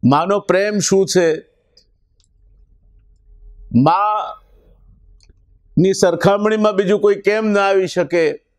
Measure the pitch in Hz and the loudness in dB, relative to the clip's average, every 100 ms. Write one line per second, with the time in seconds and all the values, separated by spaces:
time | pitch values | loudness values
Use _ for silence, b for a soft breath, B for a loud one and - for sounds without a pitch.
0 | 120 143 175 202 196 180 208 208 165 190 | 2 2 0 -4 0 0 0 -2 0 0
1 | 190 185 170 160 - _ _ _ _ _ | 2 2 0 -2 -8 _ _ _ _ _
2 | _ _ _ _ _ _ _ _ _ _ | _ _ _ _ _ _ _ _ _ _
3 | _ _ _ - - - - 117 143 175 | _ _ _ -20 -20 -20 -4 0 2 2
4 | 208 214 165 - _ _ _ _ _ _ | -2 -4 -8 -14 _ _ _ _ _ _
5 | _ _ _ _ _ _ _ - 185 190 | _ _ _ _ _ _ _ 0 0 2
6 | 185 170 190 202 208 214 214 196 196 202 | 0 2 0 2 0 0 0 0 0 2
7 | 208 196 - 214 220 202 196 196 185 - | 2 0 0 0 0 0 0 0 -2 -4
8 | 156 175 160 143 _ | -2 0 0 -4 _